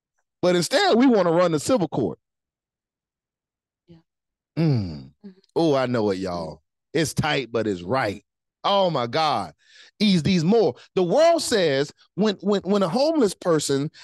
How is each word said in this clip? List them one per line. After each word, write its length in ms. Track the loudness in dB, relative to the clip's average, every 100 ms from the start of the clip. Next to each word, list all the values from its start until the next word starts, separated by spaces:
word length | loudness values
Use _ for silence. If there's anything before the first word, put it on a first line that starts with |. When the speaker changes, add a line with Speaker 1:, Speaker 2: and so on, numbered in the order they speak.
| _ _ _ _
Speaker 1:
But 140 | 0 0
instead, 400 | 0 0 2 4
we 100 | 4
wanna 240 | 4 2
run 200 | 2 2
the 60 | 0
civil 280 | 0 0 0
court. 320 | -2 -4 -6 _ _ _ _ _ _ _ _ _ _ _ _ _ _ _ _ _
Speaker 2:
Yeah. 100 | -20 _ _ _ _ _ -2
Speaker 1:
Mm. 540 | 0 0 -2 -10 -16 _ -20
Speaker 2:
Mm-hmm. 40 | -20 _ -2
Speaker 1:
Oh, 200 | 0 2
I 100 | 0
know 240 | 0 -2
it, 80 | -2
y'all. 380 | -6 -8 -10 -14
Speaker 2:
Mm. 40 | _ _ _
Speaker 1:
It's 200 | -4 -2
tight, 380 | -2 -2 -2 -4
but 160 | -4 -2
it's 140 | -4
right. 420 | -4 -4 -4 -6 _ _ _ _ -2
Oh, 240 | 0 0
my 180 | -2 -4
God, 460 | -2 0 -2 -6 -14 _ -20 -14 -2
these, 200 | 2 2
these 200 | 2 0
more. 320 | 2 2 2 -2 -6 -4
The 80 |
world 380 | 0 4 4 2
says 520 | 0 0 2 0 -2 -8 _ -2
when, 200 | -2 -2
when, 200 | -2 -2
when 220 | 0 0
a 60 | 0
homeless 440 | 0 0 2 0
person 560 | -2 -2 0 0 -2 -4 -10